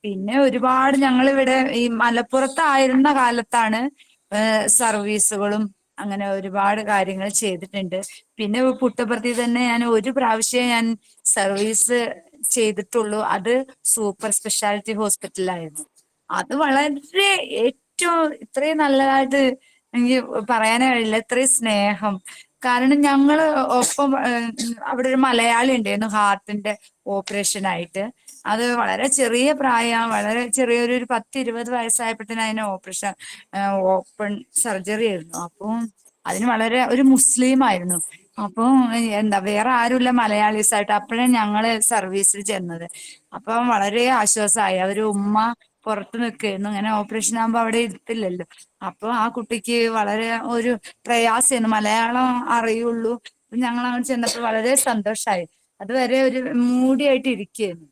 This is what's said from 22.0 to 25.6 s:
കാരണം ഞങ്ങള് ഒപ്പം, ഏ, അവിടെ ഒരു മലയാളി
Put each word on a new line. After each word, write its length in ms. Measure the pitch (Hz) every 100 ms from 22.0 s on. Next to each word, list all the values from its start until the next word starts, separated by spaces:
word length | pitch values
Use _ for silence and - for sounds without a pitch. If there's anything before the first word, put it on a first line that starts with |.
| 208 190 - - - _
കാരണം 360 | 254 247 262 285
ഞങ്ങള് 420 | 285 277 277 302 320
ഒപ്പം, 720 | 294 262 247 247 - 285 269 247
ഏ, 220 | 240 233 226 233 233
അവിടെ 260 | - 254 254
ഒരു 80 | 262
മലയാളി 600 | 262 233 233 233